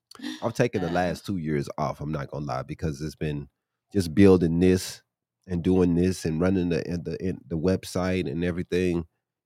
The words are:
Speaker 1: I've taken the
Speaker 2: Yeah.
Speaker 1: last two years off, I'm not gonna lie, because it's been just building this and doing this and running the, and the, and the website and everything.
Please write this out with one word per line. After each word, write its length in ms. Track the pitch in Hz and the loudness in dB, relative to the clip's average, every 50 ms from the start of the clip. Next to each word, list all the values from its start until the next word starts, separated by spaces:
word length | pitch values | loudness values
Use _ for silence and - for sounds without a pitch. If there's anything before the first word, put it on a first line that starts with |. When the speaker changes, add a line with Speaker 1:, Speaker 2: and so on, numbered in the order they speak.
| _ _ - - 277 302 - - | _ _ -20 -12 -12 -12 -10 -6
Speaker 1:
I've 120 | - 117 - | -6 -6 0
taken 260 | - 123 123 - 101 | 0 0 0 0 -2
the 60 | 87 85 | -2 -2
Speaker 2:
Yeah. 40 | 87 | 0
Speaker 1:
last 320 | 90 90 87 80 - - | 0 0 0 -2 -6 -6
two 100 | - 101 | -8 -6
years 320 | 90 78 78 76 71 69 - - - | -6 -4 -2 -2 -2 -4 -4 -4 -4
off, 220 | 76 65 - - | -4 -4 -4 -6
I'm 120 | 71 73 | -8 -6
not 180 | 78 71 69 - | -6 -6 -8 -8
gonna 140 | - 71 73 | -8 -8 -6
lie, 160 | 71 64 65 | -6 -6 -6
because 380 | - - 78 - - 80 71 67 | -6 -8 -10 -6 -6 -6 -6 -6
it's 140 | 78 76 - | -8 -10 -8
been 320 | - 80 76 73 71 71 - _ _ _ _ _ _ _ _ | -6 -6 -4 -4 -6 -8 -10 _ _ _ _ _ _ _ _
just 220 | - 101 90 82 73 | -2 -2 0 0 4
building 460 | - 98 98 92 87 90 82 82 85 | 6 8 8 8 8 6 2 2 4
this 420 | 92 92 92 92 - - - - _ _ _ _ _ _ _ _ _ | 4 4 4 4 0 -6 -14 -16 _ _ _ _ _ _ _ _ _
and 160 | 92 90 85 | -6 -6 -2
doing 320 | 78 92 92 92 90 87 85 | 0 2 4 4 4 4 4
this 300 | 87 90 95 92 - - | 2 2 2 0 -2 -4
and 160 | 85 80 78 | -4 -2 0
running 300 | 90 92 98 92 87 87 | 0 2 2 2 0 0
the, 160 | 82 - - - | -2 -2 -2 -4
and 160 | 90 85 71 | -6 -6 -6
the, 120 | - 78 - | -6 -8 -6
and 160 | 87 92 - - - - | -6 -6 -6 -6 -8 -8
the 100 | 85 80 | -6 -2
website 720 | 76 92 95 - - - - 92 90 92 92 92 82 73 | 0 0 0 0 -2 -6 -4 -2 -2 0 0 -2 -2 -2
and 140 | 71 82 87 | -4 -2 -2
everything. 600 | 90 82 90 87 - 87 87 92 90 85 85 82 _ _ _ _ _ _ _ _ | -2 -2 -4 -6 -2 -2 0 0 2 0 -2 -4 _ _ _ _ _ _ _ _